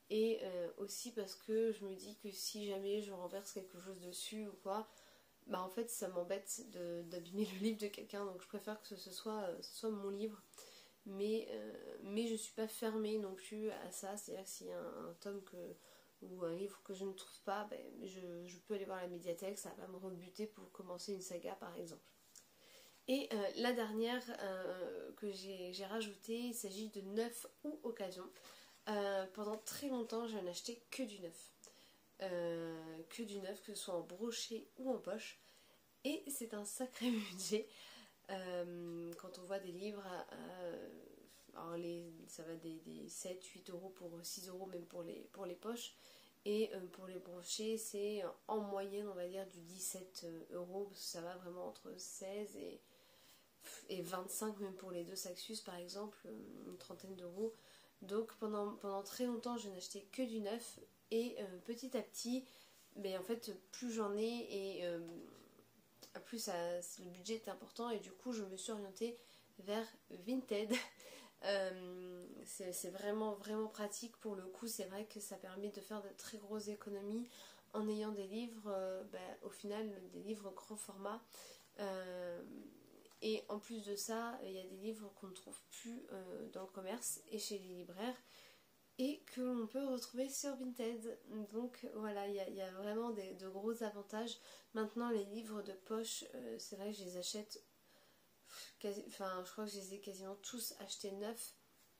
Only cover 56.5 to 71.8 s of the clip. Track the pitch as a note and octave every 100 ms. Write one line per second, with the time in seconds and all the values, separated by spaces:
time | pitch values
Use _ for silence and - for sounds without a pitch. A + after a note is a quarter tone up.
56.5 | - - F3+ - F3 F#3+ F#3 F3 F3+ A3+
57.5 | A3 - - - - F#3+ G#3 A3+ - A3
58.5 | G#3 G#3 G#3 G3+ G3 G3 - B3 A#3 B3
59.5 | A#3+ G3+ F#3 - G3+ G3 - B3+ A3 G#3
60.5 | A3+ - - - - - A3+ A#3+ - G3
61.5 | F3+ - A#3 C4 A#3+ G#3 - A#3 B3+ C4
62.5 | - - - - - G3 F#3 F#3 A3+ A3
63.5 | F3+ - - B3 A3 G#3 G3+ A3 A#3+ -
64.5 | G3 G3 F3 F3 E3+ E3+ E3+ - - -
65.5 | - - - - - - G#3 - A#3 G#3+
66.5 | F3 E3+ F3 F3 - F3+ F3+ F3+ A3 A3
67.5 | F#3 G#3+ - A#3 G#3+ F#3 - B3 A3+ G3
68.5 | F#3+ - G#3+ G3 G3 A#3 A#3+ - - -
69.5 | - F#3 G#3+ A3+ - - F3 F#3+ C4 -
70.5 | G#3 G#3+ A#3+ - - - - - - -
71.5 | G3 F#3+ F#3